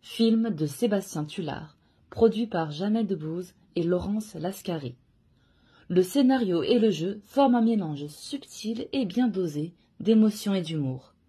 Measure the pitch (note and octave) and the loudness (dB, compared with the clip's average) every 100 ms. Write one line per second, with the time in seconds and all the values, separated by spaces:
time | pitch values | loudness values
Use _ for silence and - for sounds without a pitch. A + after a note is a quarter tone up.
0 | - - A3+ A3+ A3+ D#3+ D#3 - A#3+ G3+ | -14 0 2 4 0 -2 -4 0 0 0
1 | G3 D#3+ D3+ - D#3 - D#3 _ _ _ | -2 -8 -8 -6 -8 -8 -12 _ _ _
2 | _ - A3+ G3+ A#3 F3 D#3+ D3 G3+ A3 | _ 2 2 4 -4 -4 -4 -4 -2 0
3 | G#3 F3+ D#3 E3+ F3 _ _ - E3 F3+ | 0 -4 -6 -8 -10 _ _ -4 0 0
4 | F3+ G#3 G#3+ D#3+ E3+ G3 - E3 C3 B2+ | -2 -6 -6 -8 -8 -8 -8 -6 -8 -14
5 | _ _ _ _ _ _ _ _ _ F3+ | _ _ _ _ _ _ _ _ _ 2
6 | F3+ C#4+ B3+ C4 G#3 E3+ - B3 A3 D#3 | 2 4 4 4 2 0 2 4 4 2
7 | F3 G#3 - C#4 C#4 A#3+ A3+ A3 E3 C#3+ | -4 -6 -4 2 4 4 4 2 -2 -6
8 | D3 - - C#4+ - - G#3+ A3+ - C4+ | -8 -12 -12 -12 -12 -12 -8 -8 -4 -4
9 | G#3 F#3+ B3+ F#3+ F3 D3 D#3+ _ _ _ | -2 0 0 0 -2 -4 -6 _ _ _
10 | F3+ A3 G#3+ G#3 G3+ G3 D#3+ D#3+ C3+ C3 | 4 6 6 2 -2 -2 -2 -4 -4 -6
11 | _ _ | _ _